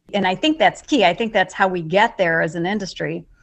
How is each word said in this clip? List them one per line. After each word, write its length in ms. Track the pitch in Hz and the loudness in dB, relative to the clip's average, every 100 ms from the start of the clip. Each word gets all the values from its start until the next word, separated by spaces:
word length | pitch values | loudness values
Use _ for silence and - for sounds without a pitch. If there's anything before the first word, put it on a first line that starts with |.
| _ | _
And 140 | 202 185 | -2 -2
I 80 | 185 | 0
think 240 | 311 311 | -2 2
that's 220 | 190 - | 2 0
key. 240 | - 285 180 | -2 2 2
I 80 | |
think 180 | 180 226 | 2 0
that's 220 | 214 185 | 0 -2
how 160 | - 190 | 0 0
we 120 | 185 | 0
get 360 | 156 185 226 - | 0 2 2 2
there 240 | 175 165 | 0 0
as 140 | 170 170 | 0 -2
an 100 | 175 | -4
industry. 600 | 202 190 - 151 170 - _ | -4 -6 -8 -6 -8 -12 _